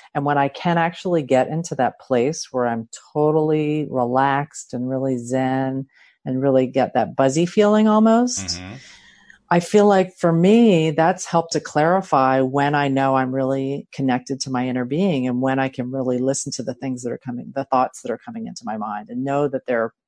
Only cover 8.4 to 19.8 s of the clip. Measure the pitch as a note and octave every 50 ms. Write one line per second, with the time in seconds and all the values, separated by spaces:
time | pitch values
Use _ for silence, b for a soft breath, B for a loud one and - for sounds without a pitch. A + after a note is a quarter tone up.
8.4 | G3 - F2 F2 - F#3 G#2+ C3+ B B B B B B B B B B B B
9.4 | B - E3+ F3 F3 - - G#3+ G3+ G#3 G3+ F#3+ F#3 F#3 - - - E3+ E3 E3
10.4 | E3+ F#3 G#3+ A#3 A#3+ A3+ F#3+ E3 D#3+ D#3+ D3+ D3+ D#3+ E3+ F#3 F3+ - - - E3+
11.4 | E3 E3 - D#3 D3+ - - D3 D3+ E3 F3+ F#3+ F3+ - - C#3 C3 C3 C3 C3+
12.4 | C3+ C3 C3 C#3+ C#3 C#3+ D3 D3 C#3+ C#3 C3+ C3+ C3+ C3+ C3+ C3 C3 B2+ C3 C3+
13.4 | C3 C3 C3+ C3+ C3+ C3+ C#3 C#3+ - _ - - C#3 C3 B2 B2 B2 - C#3 C3
14.4 | - C#3 C3 B2 B2 B2+ B2 B2+ B2+ B2 C#3 D#3 G3 G3+ E3 C3+ B2+ B2+ B2 B2
15.4 | C3 C3 C3 C3+ C3+ C3+ C3 - B2 B2 B2+ C3+ B2+ B2+ B2+ B2 B2+ C3+ C3+ -
16.4 | - C#3 - - A#2 A2 B2 - - C3+ B2+ B2 B2 A#2+ A#2+ - - B2+ A#2+ A#2+
17.4 | B2 A#2+ - C3+ C3+ - - B2+ B2+ - - - - - A2+ - - - A2+ A2+
18.4 | A2+ A#2 A#2 - - G#2+ G#2+ A2 G#2 G#2+ G#2 G#2 G#2+ A2+ A#2+ B2 C3 C#3 C#3 C#3+
19.4 | D3 C#3+ C#3 C3 - - B2 A#2